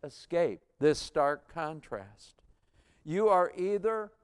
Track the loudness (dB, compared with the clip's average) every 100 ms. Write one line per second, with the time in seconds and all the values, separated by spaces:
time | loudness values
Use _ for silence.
0 | -18 -18 -4 0 0 -2 _ _ 2 2
1 | -2 0 0 0 _ -10 -8 -10 -12 -14
2 | -14 -20 -20 _ _ _ _ _ _ _
3 | -8 0 4 4 2 -2 -2 -2 -2 -4
4 | -8 _